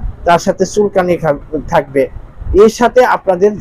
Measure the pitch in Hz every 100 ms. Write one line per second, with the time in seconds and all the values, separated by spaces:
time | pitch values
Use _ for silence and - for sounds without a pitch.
0 | - - - 170 - 175 185 - 202 196
1 | 180 165 156 143 - 151 - 165 143 139
2 | 131 - - - - 175 220 - 233 240
3 | 240 185 - 180 208 202